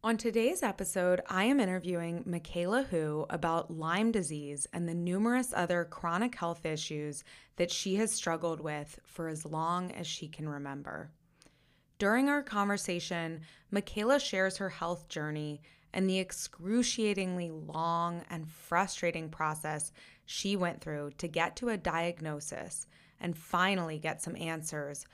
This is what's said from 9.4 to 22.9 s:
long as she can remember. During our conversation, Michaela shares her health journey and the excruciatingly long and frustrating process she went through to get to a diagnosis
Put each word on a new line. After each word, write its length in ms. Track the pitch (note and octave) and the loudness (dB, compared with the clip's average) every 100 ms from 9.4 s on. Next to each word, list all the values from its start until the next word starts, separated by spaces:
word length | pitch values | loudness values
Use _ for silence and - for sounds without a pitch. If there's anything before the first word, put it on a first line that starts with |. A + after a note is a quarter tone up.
| D#3 | -4
long 480 | D#3 E3 F3 F3+ | -2 0 0 -2
as 120 | - D#3+ | -4 -6
she 220 | - D#3 | -6 -8
can 220 | D#3+ D#3 | -8 -6
remember. 640 | C#3+ C#3 C#3 C#3+ - D3+ - _ _ - _ _ _ _ - | -6 -6 -8 -8 -8 -10 -16 _ _ -20 _ _ _ _ 0
During 300 | G3+ A#3 C#4 | 4 4 4
our 160 | C#4+ | 2
conversation, 960 | C#4+ G#3 G3+ G3+ - F3 - E3+ E3 E3 D#3+ - _ | 0 2 2 2 0 -2 -2 -4 -4 -6 -10 -18 _
Michaela 480 | G3+ G3+ - A3 C#4 | -2 -2 0 4 4
shares 380 | - F#3+ F#3+ F#3 | 4 2 2 2
her 120 | G3 | -4
health 380 | - E3+ F3 - | -2 -2 -2 -6
journey 540 | - D3+ D3+ D3+ D3 D#3 - _ | -4 -2 -2 -4 -6 -12 -20 _
and 160 | F#3+ F#3+ | 0 2
the 100 | F#3 | 2
excruciatingly 1300 | F#3 - - - F3 A#3 A#3+ - G#3+ G3 F#3 F3+ F3 | 0 -4 -10 -8 0 2 4 2 2 2 0 -2 -2
long 680 | D#3+ D#3 D#3 E3 E3+ E3+ E3+ - | -6 -6 -2 2 2 2 -2 -6
and 220 | E3 D#3 | -8 -8
frustrating 760 | - - E3+ F#3+ - F3 D#3+ D#3+ | -12 0 2 2 0 0 0 -4
process 640 | D#3 D#3 D#3 D#3 D3+ - - - - - | -2 -2 0 -2 -4 -4 -8 -20 -20 -10
she 280 | - G3 G3+ | -4 0 2
went 240 | F3 - | 2 -2
through 300 | - D3+ C#3+ - | -4 -4 -6 -6
to 100 | E3+ | -2
get 280 | E3 E3+ B3+ | 2 2 0
to 140 | A#3+ | -2
a 80 | G#3 | 0
diagnosis 1080 | E3+ E3 E3+ E3+ D#3 D3 - - - - - | 0 0 0 -2 -4 -4 -6 -8 -8 -8 -10